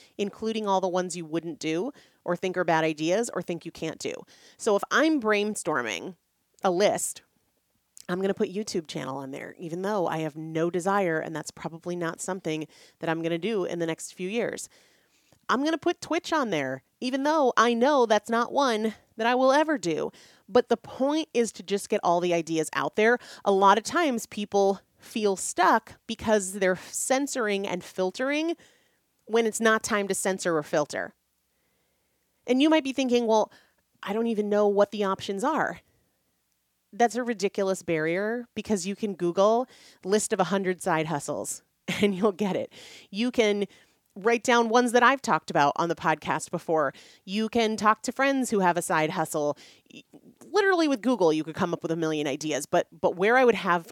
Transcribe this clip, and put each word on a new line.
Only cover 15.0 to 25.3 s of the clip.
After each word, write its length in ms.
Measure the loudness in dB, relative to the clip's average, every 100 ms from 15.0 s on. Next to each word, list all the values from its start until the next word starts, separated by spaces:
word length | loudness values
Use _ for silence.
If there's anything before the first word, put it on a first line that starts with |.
| _ _ _ _ -2
I'm 160 | 0
gonna 120 | 0 0
put 240 | -2 -4
Twitch 320 | -4 -4 -2
on 180 | -2 0
there, 320 | -2 -2 -6 -10 _
even 240 | -4 -2
though 280 | 0 2 2 4
I 180 | 2
know 320 | 4 4 4 4
that's 240 | 2 2
not 220 | -2 0
one 420 | 0 0 0 -2 -6 _ -4
that 100 | 0
I 80 |
will 180 | 2 4
ever 240 | 4 2 -2
do. 340 | -2 -4 -6 -10 -20 _ -2
But 200 | 0 2
the 80 | -2
point 520 | -4 -4 -2 0 -2
is 180 | -2 -2
to 100 | -4
just 260 | -6 -6 -2
get 120 | -2
all 180 | 2 2
the 120 | 2
ideas 380 | 0 0 -2 -2
out 240 | -4 -2 2
there. 220 | 4 2 -2 -4
A 80 | 0
lot 240 | 6 6 6
of 80 |
times 420 | 2 0 0 0 -6
people 540 | -10 -2 2 2 2 _ _
feel 380 | -12 -2 0